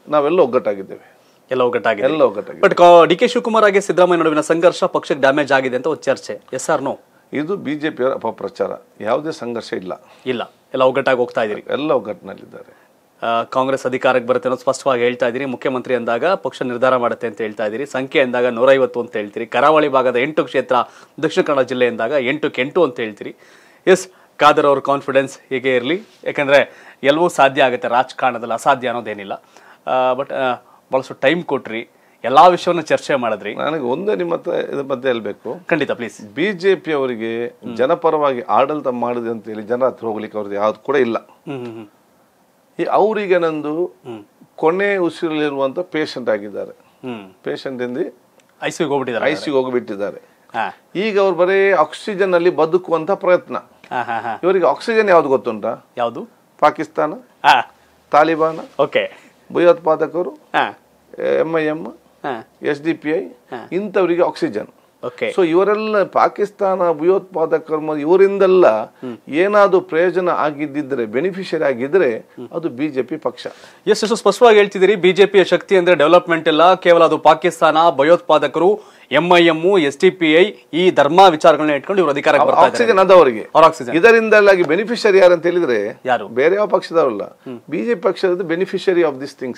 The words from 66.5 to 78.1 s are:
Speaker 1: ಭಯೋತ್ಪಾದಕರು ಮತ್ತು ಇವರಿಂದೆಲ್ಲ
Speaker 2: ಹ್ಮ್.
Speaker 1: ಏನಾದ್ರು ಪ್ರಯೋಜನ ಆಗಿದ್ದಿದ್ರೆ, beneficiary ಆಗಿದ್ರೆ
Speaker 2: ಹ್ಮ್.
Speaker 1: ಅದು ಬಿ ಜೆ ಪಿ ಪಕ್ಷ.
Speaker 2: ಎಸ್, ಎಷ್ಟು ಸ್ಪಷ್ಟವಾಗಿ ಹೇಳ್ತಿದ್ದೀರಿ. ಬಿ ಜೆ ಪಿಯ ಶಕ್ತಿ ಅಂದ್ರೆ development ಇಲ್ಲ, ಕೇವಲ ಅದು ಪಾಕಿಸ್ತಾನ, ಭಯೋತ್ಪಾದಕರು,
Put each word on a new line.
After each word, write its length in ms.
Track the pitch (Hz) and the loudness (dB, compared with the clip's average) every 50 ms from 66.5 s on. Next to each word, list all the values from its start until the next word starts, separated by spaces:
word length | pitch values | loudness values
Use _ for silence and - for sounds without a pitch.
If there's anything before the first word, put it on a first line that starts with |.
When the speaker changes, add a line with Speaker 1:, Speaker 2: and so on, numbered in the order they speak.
| - _ 202 190 190 185 175 175 165 | -6 _ -4 -2 -2 0 0 -2 0
Speaker 1:
ಭಯೋತ್ಪಾದಕರು 880 | 147 151 175 190 185 180 - - 156 160 160 160 156 156 - 156 156 | 0 0 0 0 0 -2 -4 -4 -4 -2 -2 -2 -4 -2 -4 -6 -6
ಮತ್ತು 200 | 151 156 156 151 | -4 -4 -6 -4
ಇವರಿಂದೆಲ್ಲ 840 | 143 151 175 185 196 196 196 196 196 185 185 185 175 131 110 107 113 | 0 2 4 4 4 4 4 2 2 4 4 6 6 4 4 2 -2
Speaker 2:
ಹ್ಮ್. 340 | - _ _ - 127 117 101 _ - | -6 _ _ -14 -14 -14 -14 _ -8
Speaker 1:
ಏನಾದ್ರು 520 | 127 151 180 202 208 208 202 196 180 185 | -2 -2 -2 2 4 4 4 4 4 0
ಪ್ರಯೋಜನ 480 | 180 185 - 160 175 185 160 180 185 175 | 0 0 -2 0 0 0 0 0 -2 -2
ಆಗಿದ್ದಿದ್ರೆ, 800 | 156 92 113 151 151 139 151 147 135 147 147 131 135 127 117 | -2 0 -2 -4 -4 -4 -8 -6 -6 -8 -6 -6 -4 -4 -4
beneficiary 580 | 107 107 123 156 190 180 185 185 185 - 160 156 | -2 -2 -2 -2 -2 -4 -6 -8 -6 -4 -2 -2
ಆಗಿದ್ರೆ 540 | 143 135 113 127 139 151 190 180 131 113 - | -2 -2 -2 -4 -6 -4 -2 -2 -2 -4 -6
Speaker 2:
ಹ್ಮ್. 300 | - _ _ - 123 117 - | -10 _ _ -18 -18 -12 -12
Speaker 1:
ಅದು 160 | 170 160 165 | -10 -8 -8
ಬಿ 200 | 127 117 147 156 | -8 -6 -8 -6
ಜೆ 140 | 135 131 123 | -6 -6 -8
ಪಿ 140 | 120 156 | -8 -8
ಪಕ್ಷ. 300 | 151 - 170 165 - - | -8 -8 -10 -10 -10 -16
Speaker 2:
ಎಸ್, 420 | - - - - - - _ _ 185 | -18 -18 -18 -20 -20 -20 _ _ -2
ಎಷ್ಟು 280 | 214 - - 196 233 | -2 -2 0 -2 -4
ಸ್ಪಷ್ಟವಾಗಿ 420 | - - 208 196 - 254 240 214 208 | 0 0 -2 2 6 6 6 8 6
ಹೇಳ್ತಿದ್ದೀರಿ. 380 | 202 202 - 202 190 185 214 | 4 4 2 0 2 2 2
ಬಿ 160 | 196 160 185 185 | 4 2 2 4
ಜೆ 140 | 165 202 | 4 2
ಪಿಯ 180 | 190 - 196 175 | 4 6 4 4
ಶಕ್ತಿ 320 | 175 180 165 - - 196 | 4 2 -2 0 0 0
ಅಂದ್ರೆ 200 | 190 175 175 180 | 2 4 4 4
development 520 | 156 190 160 170 180 170 170 170 165 156 165 | 4 4 6 6 4 4 4 -2 -2 0 0
ಇಲ್ಲ, 260 | 156 151 165 180 185 | 2 4 4 4 4
ಕೇವಲ 300 | 180 - 175 170 170 165 | 4 4 4 6 6 6
ಅದು 140 | 156 156 156 | 4 2 2
ಪಾಕಿಸ್ತಾನ, 580 | - 151 160 156 - 180 170 - 175 156 151 160 165 170 | 4 4 4 4 2 -2 -2 2 0 2 4 4 4 2
ಭಯೋತ್ಪಾದಕರು, 920 | 160 131 135 151 | 2 2 4 4